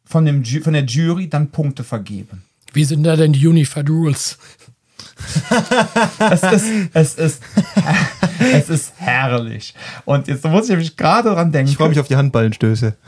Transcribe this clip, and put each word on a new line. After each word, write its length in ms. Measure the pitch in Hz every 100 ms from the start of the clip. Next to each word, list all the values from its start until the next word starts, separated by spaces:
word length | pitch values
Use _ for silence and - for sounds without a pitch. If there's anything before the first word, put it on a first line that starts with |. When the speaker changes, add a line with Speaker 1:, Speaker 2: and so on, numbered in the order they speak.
Speaker 1:
von 200 | _ 165
dem 180 | 156 143
Ju-, 200 | 117 147
von 100 | 156
der 120 | 151
Jury 440 | 131 127 165 175 175
dann 220 | 147 147
Punkte 340 | - 147 135
vergeben. 580 | 117 113 95 101 - 95 - _ -
Speaker 2:
Wie 120 | 143
sind 200 | 143 151
da 100 | 160
denn 200 | 160 156
die 120 | 139 160
Unified 420 | 165 139 151 147
Rules? 480 | 160 160 135 - -
Speaker 1:
<laughs> 60 | - _ - _ _ _ - - - - - 240 - 247 220 226 226 -
Es 240 | 214 180
ist, 240 | 185 202 220 220 180
es 220 | 165 156
ist, 280 | - 160 - - 202 - - 175
<laughs> 580 | - 139 - 170 175 254
es 160 | 254 -
ist 240 | 160 - -
herrlich. 760 | 147 123 131 120 113 110 - - - -
Und 240 | - 143 135
jetzt 160 | 135
muss 200 | 160 180
ich 60 | 233
nämlich 260 | 180 165 -
gerade 340 | 160 214 233
dran 220 | 175 170
denken. 180 | 147 135
Speaker 3:
Ich 60 | 143
freue 120 | 156
mich 120 | 147
auf 80 | 139
die 80 | 135
Handballenstöße. 760 | 139 117 110 107 110 110 113 -